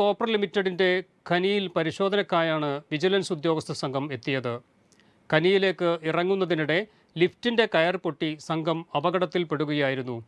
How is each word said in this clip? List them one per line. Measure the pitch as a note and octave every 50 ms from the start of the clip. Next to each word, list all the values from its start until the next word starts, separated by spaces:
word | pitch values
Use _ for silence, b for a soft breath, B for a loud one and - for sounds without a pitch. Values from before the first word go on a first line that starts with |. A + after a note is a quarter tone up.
കോപ്പർ | G3+ G3+ G3 - A#3 A3+ A3
ലിമിറ്റഡിന്റെ | G#3 G3+ - - G#3 F#3+ F#3+ F3+ E3+ F#3+ F3+ F3+ F#3 F#3 - _ _ _ -
ഖനിയിൽ | E3+ F3 F#3 G3 G#3 G#3 G3 F3 -
പരിശോധനക്കായാണ് | E3+ E3 D#3+ D3 - G3 G3 G3+ G3+ F#3+ - F#3 E3+ E3 E3 D#3 D#3 D3+ D3 C#3 D3 - _
വിജിലൻസ് | D#3 D3 E3 F#3+ G3 G3 F3+ - F#3
ഉദ്യോഗസ്ഥ | D3 C#3+ E3 D#3+ D#3 - - D3 -
സംഘം | D#3+ C#3 C3 C3+ C#3 D3+ C3+
എത്തിയത്. | A#2 - D3 C3+ C3 A#2+ B2 A#2 B2 - _ _ _ _ _ b b b b b b _ -
ഖനിയിലേക്ക് | D#3+ D#3 D#3+ F#3 G3 F#3+ G3 F#3+ E3+ - F3+ E3+ E3+ E3 D#3+ D#3+
ഇറങ്ങുന്നതിനിടെ | D#3+ E3+ F3 F#3 G3 F#3+ F#3 E3 F3 D#3+ D#3 C#3 D#3 F#3 G#3+ b b b b b b D#3+
ലിഫ്റ്റിന്റെ | F3 F3+ - _ - A#3+ A#3 A3+ A3 G#3+ -
കയർ | D#3+ D#3+ F3 F#3 F3+ -
പൊട്ടി | E3+ D3 - E3 D#3 D3+ D3 - -
സംഘം | D#3+ D#3+ D#3 E3+ D#3+ E3 F3 - - D3
അപകടത്തിൽപ്പെടുകയായിരുന്നു. | C#3+ D#3 E3 F#3 F#3 D#3+ - - F3 D#3 - - D#3 D3 D3 D3 C#3+ C3+ C3+ C3+ B2 B2+ A#2+ A#2 A2+